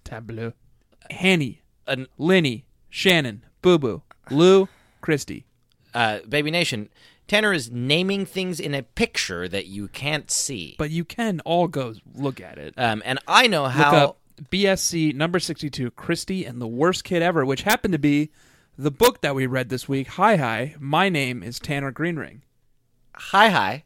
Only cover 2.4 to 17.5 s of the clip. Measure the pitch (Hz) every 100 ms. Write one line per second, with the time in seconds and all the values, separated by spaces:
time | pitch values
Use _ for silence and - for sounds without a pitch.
2.4 | 147 117 - _ _ - 190 170 131 107
3.4 | _ _ 180 170 131 90 _ - - 139
4.4 | 180 190 190 _ _ _ - 147 - -
5.4 | - _ _ _ _ 120 113 107 101 147
6.4 | 151 165 165 113 107 _ _ _ - 208
7.4 | 214 175 113 120 127 156 190 196 190 185
8.4 | 185 160 151 139 - - 233 - - 87
9.4 | 90 98 90 98 101 - 139 151 - -
10.4 | - 117 78 - 156 160 165 - 226 170
11.4 | - 175 165 147 123 107 - 120 139 120
12.4 | 87 - 73 - 117 107 110 135 - 196
13.4 | 247 170 135 131 147 156 143 - _ -
14.4 | 147 185 196 190 - 170 156 131 165 175
15.4 | - 156 147 135 120 - - 165 - 190
16.4 | 135 120 117 120 165 185 - 175 170 160
17.4 | 135